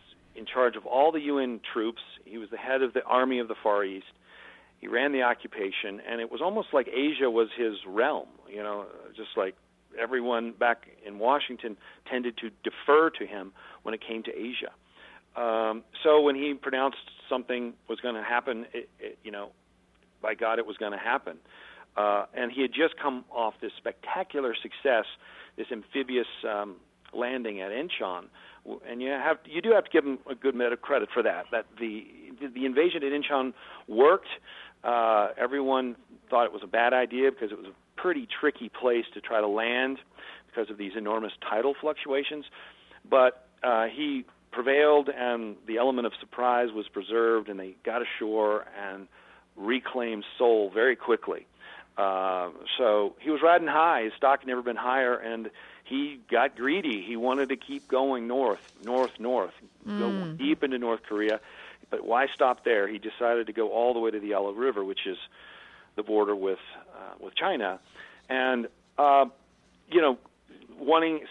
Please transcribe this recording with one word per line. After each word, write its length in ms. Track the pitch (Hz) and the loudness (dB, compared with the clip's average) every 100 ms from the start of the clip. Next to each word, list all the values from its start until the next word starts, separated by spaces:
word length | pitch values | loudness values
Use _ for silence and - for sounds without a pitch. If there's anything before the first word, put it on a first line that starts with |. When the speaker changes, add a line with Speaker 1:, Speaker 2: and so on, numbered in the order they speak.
| _ - _ - | _ -20 _ -16
Speaker 1:
in 80 | |
charge 320 | 110 127 127 110 | -6 2 2 0
of 80 | |
all 260 | 98 123 151 | -2 2 4
the 120 | 160 | 2
U 160 | 143 139 | 0 0
N 200 | 127 113 - | -2 -4 -6
troops. 300 | 120 110 117 - - - | -4 -4 -4 -14 -20 -16
He 100 | 113 | -14
was 140 | 104 | -12
the 80 | 107 | -10
head 240 | 113 135 | -2 0
of 100 | 131 | 0
the 100 | 127 | 0
Army 340 | - 123 131 127 | 2 2 2 0
of 100 | 113 | -4
the 60 | 110 | -2
Far 220 | 110 101 | 0 2
East. 240 | 98 95 - - _ - - - - - | 0 -6 -14 -20 _ -20 -20 -20 -20 -18
He 100 | 101 | -4
ran 240 | 113 143 | -2 0
the 100 | 139 | 2
occupation, 800 | 123 117 110 - 98 - 107 98 - | 2 0 -6 -6 -6 -4 -8 -10 -10
and 140 | 117 | -8
it 100 | 113 | -8
was 120 | 117 | -4
almost 320 | 165 220 - | -4 -4 0
like 120 | 143 120 | 0 0
Asia 440 | 117 147 139 131 | 0 0 2 2
was 180 | 113 110 - | 4 2 2
his 200 | 113 101 98 | -2 -2 -6
realm, 420 | 98 135 120 - - - | 0 0 0 -6 -18 -16
you 160 | 101 | -10
know, 220 | 104 104 98 - 107 104 | -8 -8 -10 -16 -20 -16
just 140 | 107 | -8
like 220 | - 95 - _ _ _ 110 | -2 -2 -4 _ _ _ -6
everyone 540 | 117 127 120 117 117 | -2 -2 0 -2 -2
back 340 | 113 120 117 - - | 0 2 2 -4 -20
in 140 | 107 101 | -16 -2
Washington 600 | 113 143 - 123 117 101 - - - | 2 2 0 -8 -10 -12 -18 -20 -8
tended 300 | 127 123 110 | -4 -4 -6
to 140 | 117 - | -12 -8
defer 460 | 110 - - 147 160 | -8 -4 6 6 6
to 180 | - 101 | 0 -10
him 260 | 104 95 - - - | -10 -14 -18 -20 -14
when 100 | 113 | -8
it 80 | 110 - | -8 -6
came 160 | 113 | -8
to 140 | 110 - | -8 -8
Asia. 320 | 113 123 - - _ - - - _ | -8 -8 -10 -14 _ -20 -20 -20 _
Um, 480 | - 120 110 110 110 - - | -4 0 0 0 -2 -10 0
so 180 | 160 151 | 6 8
when 140 | 147 135 | 8 4
he 160 | 147 | -2
pronounced 460 | 139 139 131 135 127 - - - | -4 -4 0 0 -2 -18 -16 -6
something 460 | 131 120 123 120 117 - | -4 -4 -6 -6 -10 -10
was 120 | 113 | -8
gonna 220 | 123 113 | -6 -6
happen, 440 | 107 120 135 113 117 | -2 -2 -2 -6 -6
it, 160 | 123 - - | -12 -12 -14
it, 180 | 107 - | -16 -14
you 60 | 110 | -14
know, 220 | 104 104 _ _ _ _ _ _ _ | -12 -14 _ _ _ _ _ _ _
by 140 | 107 | -6
God, 240 | 110 113 113 | -2 0 0
it 80 | 110 | -2
was 100 | 101 | -6
gonna 220 | 104 101 | -6 -4
happen. 380 | 113 135 - 80 _ - - - - - | -2 -2 -2 -14 _ -20 -20 -20 -8 0
Uh, 280 | 104 101 98 | 2 2 0
and 160 | - 123 | -4 -4
he 120 | 127 | -2
had 100 | 127 | -2
just 240 | 117 160 - | 2 0 0
come 280 | 147 127 - | -6 -6 -8
off 240 | 123 110 - | -2 -2 -4
this 100 | 110 - | -12 -8
spectacular 800 | 117 - - - 190 147 131 110 | -10 -8 -8 -6 -6 -4 -4 -4
success, 440 | - - 143 120 104 - - - - | -8 -4 2 2 0 -8 -20 -20 -18
this 160 | - 113 | -12 -10
amphibious, 560 | 117 104 139 127 127 113 - 117 | -10 -8 -6 -2 -2 -2 -6 -6
um, 260 | 104 101 90 _ _ - | -4 -6 -10 _ _ -12
landing 480 | 104 120 131 113 101 | -6 -4 -4 -6 -6
at 100 | 95 | -6
Incheon, 540 | 110 170 - 104 90 87 - - - | -6 -6 -6 -6 -6 -10 -20 -20 -20
W-, 160 | - 107 131 | -14 -14 -12
and 120 | 120 | -8
you 100 | 131 | -6
have, 280 | 139 143 156 | -2 0 -2
you 180 | - 156 | -4 -4
do 80 | 202 | 4
have 140 | 214 | 4
to 60 | - | 4
give 140 | 160 | 2
him 140 | 139 131 - | 2 -2 -8
a 60 | |
good 240 | 131 135 123 | -4 -2 0
bit 140 | 120 | 0
of 100 | 117 | -2
credit 260 | - 139 107 | 0 0 0
for 80 | 123 | 0
that. 240 | 110 87 87 | 0 0 -4
That 140 | 117 107 - | -6 -6 -8
the, 260 | 117 107 101 - - 123 | -8 -8 -14 -20 -20 -14
the, 80 | 135 | -12
the 180 | 123 135 | -4 -2
invasion 380 | 127 175 170 | 2 2 2
at 80 | 139 | -2
Incheon 400 | 143 143 143 131 - - - - | -2 -2 -2 -2 -6 -18 -20 -4
worked. 420 | 107 139 190 - - - - - - | 6 6 6 2 -16 -16 -20 -20 -8
Uh, 460 | 117 120 113 110 101 - | -2 2 4 4 2 0
everyone 580 | 123 139 135 131 127 117 - - - | -2 0 2 0 0 -6 -16 -18 0
thought 160 | 123 117 | 2 2
it 60 | |
was 120 | 104 | -2
a 40 | 98 | -2
bad 240 | 110 117 | 2 4
idea 380 | 127 120 120 135 | 4 2 2 2
because 220 | 135 110 | 2 -6
it 60 | 101 | -8
was 100 | 95 | -16
a 320 | - _ - | -20 _ -6
pretty 260 | 180 160 117 - | -4 -4 -6 -2
tricky 300 | 147 - 113 | -2 -2 -10
place 340 | - 123 120 113 | -2 0 0 -2
to 60 | - | -10
try 200 | - 113 | -2 0
to 60 | 107 | 2
land 520 | 104 113 123 131 135 - - - - _ | 0 0 0 -2 -4 -12 -20 -20 -20 _
because 220 | - 107 | -6 -6
of 100 | 104 | -6
these 180 | 101 107 | -8 -6
enormous 360 | 104 110 107 - - | -4 -4 -4 -8 -4
tidal 260 | 107 127 139 | -2 0 -2
fluctuations. 640 | 151 151 147 139 139 151 143 - - - - - - | -4 -6 -4 -4 -4 -8 -14 -20 -20 -20 -20 -16 2
But, 380 | 135 127 - - - | 6 6 4 -14 -4
uh, 240 | 127 113 113 | 2 4 2
he 380 | 113 147 135 123 _ _ | -2 -4 -4 -6 _ _
prevailed, 600 | - 123 139 151 147 139 | -4 2 6 8 8 4
and 460 | 139 123 117 113 101 - | -2 -2 -2 -4 -10 -4
the 100 | 113 | 2
element 300 | 127 127 117 | 2 2 -2
of 60 | - | -4
surprise 540 | - - 123 120 120 | -12 -2 2 2 2
was 160 | 110 104 | -2 -8
preserved, 600 | - 95 113 117 113 104 | -8 -2 2 4 2 0
and 120 | 98 | -10
they 160 | 92 92 | -10 -10
got 180 | - 117 | -6 -4
ashore 640 | 117 - 110 110 107 107 - 101 | -4 -6 -2 2 2 0 -4 -12
and 300 | 101 98 98 - - - _ - | -10 -12 -16 -20 -20 -20 _ -10
reclaimed 680 | 101 127 - 127 117 107 101 - | -4 -4 -4 -6 -6 -6 -8 2
Seoul 320 | 120 113 101 | 4 4 4
very 260 | 98 127 117 | 2 2 2
quickly. 500 | - 113 - 78 - _ - - - - | 2 0 0 -8 -10 _ -20 -20 -12 -2
Uh, 500 | 98 95 95 92 90 82 - - | 0 0 0 -2 -4 -8 -8 0
so 360 | 123 104 101 - | 4 4 2 -2
he 100 | 143 | -4
was 120 | 151 | 4
riding 240 | 160 175 160 | 6 6 4
high. 380 | 147 165 147 | 4 4 4
His 80 | 110 - | 0 2
stock 240 | 135 139 | 4 4
had 60 | 131 | 0
never 160 | 123 | -4
been 140 | 120 113 | -4 -4
higher, 400 | 123 131 127 120 | 0 2 2 0
and 340 | 113 113 110 - - - | -4 -8 -10 -14 -20 -20
he 360 | - 131 147 139 113 | -8 -4 -4 -8 0
got 260 | 117 135 - | 2 2 0
greedy. 460 | 127 180 170 107 | -2 0 -2 -4
He 140 | 92 117 | -6 -4
wanted 340 | 123 131 135 | 0 0 0
to 60 | 131 | -4
keep 320 | - 139 - | -8 -12 -2
going 380 | 127 135 127 117 | 0 0 -2 -2
north, 460 | 123 127 98 - - | 0 0 -2 -6 -14
north, 340 | 107 127 123 - | -4 0 0 -2
north, 340 | 113 127 98 - - _ | -2 0 -2 -6 -20 _
go 240 | - 208 - | -8 -4 -2
Speaker 2:
Mm. 300 | 196 175 160 | -2 -4 -4
Speaker 1:
deep 240 | 139 156 | -2 0
into 160 | 143 127 | 0 -2
North 240 | 120 113 | -2 -4
Korea. 380 | - 104 107 107 - - - - - | -4 -2 0 -2 -4 -20 -20 -20 -8
But 140 | 110 | -6
why 240 | 101 117 135 | 0 2 2
stop 360 | - 135 123 | 2 2 2
there? 240 | - 113 101 | 2 2 2
He 100 | 107 | -4
decided 500 | 110 - 120 117 110 | -10 -2 0 0 -2
to 40 | |
go 180 | 107 107 | -2 0
all 220 | 107 120 | 2 2
the 80 | 117 | 2
way 100 | 113 | 0
to 100 | 107 | -2
the 80 | 104 | -2
Yellow 240 | 101 98 | -2 -2
River, 300 | 101 131 107 | -2 -2 -2
which 240 | 95 98 98 | -4 -4 -6
is 120 | 90 - - - - - - - - | -8 -12 -20 -20 -20 -20 -20 -16 -10
the 60 | |
border 320 | 104 107 104 | 0 2 2
with, 240 | 101 95 92 - - - | 2 0 -2 -8 -20 -20
uh, 200 | - 98 90 | -18 -16 -16
with 140 | 98 | -8
China. 460 | - 175 165 98 92 - - - - - | -2 0 0 -2 -4 -10 -20 -20 -16 -4
And, 380 | 131 131 127 117 _ _ - | 0 2 2 -2 _ _ 4
uh, 300 | 143 139 131 - _ _ _ _ - | 8 8 6 0 _ _ _ _ 2
you 100 | 170 | 4
know, 180 | 151 123 - _ _ - - - | 4 2 -6 _ _ -20 -20 -8
wanting 480 | 135 160 165 156 - | 2 4 4 -2 -2